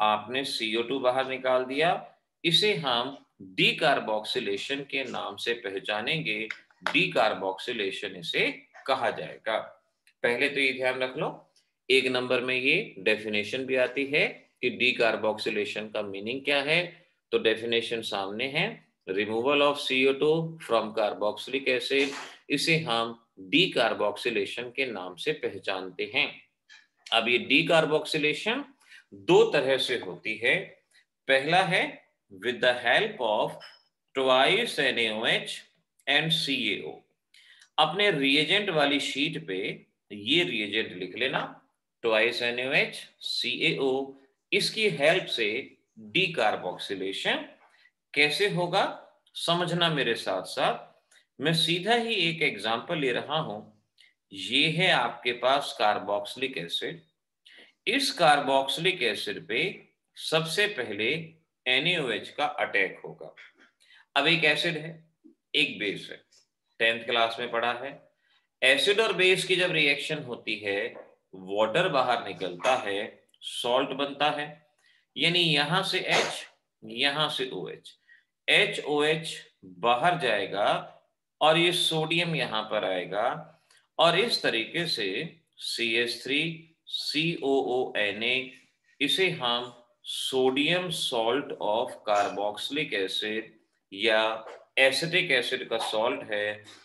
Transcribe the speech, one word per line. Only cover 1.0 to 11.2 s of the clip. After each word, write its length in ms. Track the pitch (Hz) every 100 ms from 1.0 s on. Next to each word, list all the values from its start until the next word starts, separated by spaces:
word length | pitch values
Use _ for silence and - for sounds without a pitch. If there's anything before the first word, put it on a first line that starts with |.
| 127 127 131
निकाल 360 | 131 127 127 127
दिया 500 | 135 160 202 - _ _ _ 165
इसे 300 | 165 208 190
हम 500 | 143 120 127 139 _ -
decarboxylation 1300 | 95 92 202 233 156 127 110 107 107 127 107 101 -
के 320 | 139 143 139
नाम 320 | 127 107 101 101
से 180 | -
पहचानेंगे। 960 | 117 101 95 90 107 120 160 120 107 110 - - _
Decarboxylation 1200 | - 147 180 156 110 98 95 95 - 117 98 92 104
इसे 640 | 92 82 151 233 277 - - -
कहा 220 | 131 117
जाएगा। 480 | 95 82 78 - 110 - - _ _ _ _
पहले 260 | 120 120 139
तो 100 | 135
ये 140 | 135
ध्यान 260 | 127 127 127
रख 180 | 127
लो, 360 | 135